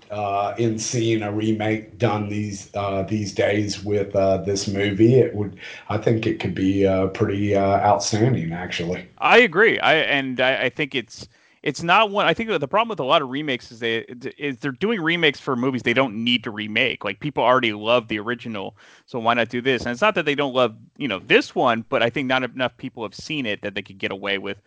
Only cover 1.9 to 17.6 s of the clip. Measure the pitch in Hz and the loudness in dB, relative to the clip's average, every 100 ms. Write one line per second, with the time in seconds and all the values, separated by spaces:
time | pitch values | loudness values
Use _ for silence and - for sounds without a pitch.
1.9 | 95 104 107 104 104 104 95 - 101 101 | -2 0 0 -2 -4 -6 -8 -10 -6 -4
2.9 | 98 90 107 98 - 101 104 98 92 101 | -4 -2 -4 -4 0 0 0 -2 -6 -2
3.9 | 104 95 101 95 92 92 98 107 98 101 | -2 0 0 2 2 0 -2 -2 -2 0
4.9 | 98 113 127 - 104 101 - - - - | 4 6 8 4 0 -6 -8 -16 -16 -6
5.9 | 107 - 113 - - 95 85 95 98 95 | -2 2 2 0 -2 -4 0 2 4 4
6.9 | 95 95 - 101 98 101 98 98 98 104 | 2 0 0 -2 0 0 2 2 4 4
7.9 | 101 - 104 127 90 82 85 90 - 85 | 2 0 2 2 2 -2 -6 -8 -6 -6
8.9 | 90 - _ 156 208 233 160 214 123 117 | -6 -10 _ 4 6 6 4 2 4 2
9.9 | 156 110 139 135 127 127 117 123 - 147 | 2 2 0 -2 0 0 2 -2 -2 -4
10.9 | 135 107 - - _ _ _ 151 143 170 | -4 -6 -14 -20 _ _ _ -8 -4 2
11.9 | 196 214 202 165 165 226 175 139 202 233 | 4 4 2 0 0 -2 -4 0 0 -2
12.9 | 175 131 160 135 135 151 123 - 113 117 | -4 2 2 2 -4 -4 -6 -8 -6 -4
13.9 | 113 - 123 127 - 147 123 143 127 208 | -2 -6 -12 -12 -8 -8 -6 -8 -4 -2
14.9 | 220 156 170 156 - - 120 131 127 120 | 0 0 2 2 2 -2 -2 0 0 2
15.9 | 117 135 104 117 123 120 107 107 110 131 | 2 2 -2 0 0 -2 -8 -4 0 0
16.9 | - 104 101 151 139 120 127 | -2 -8 -6 -6 0 4 4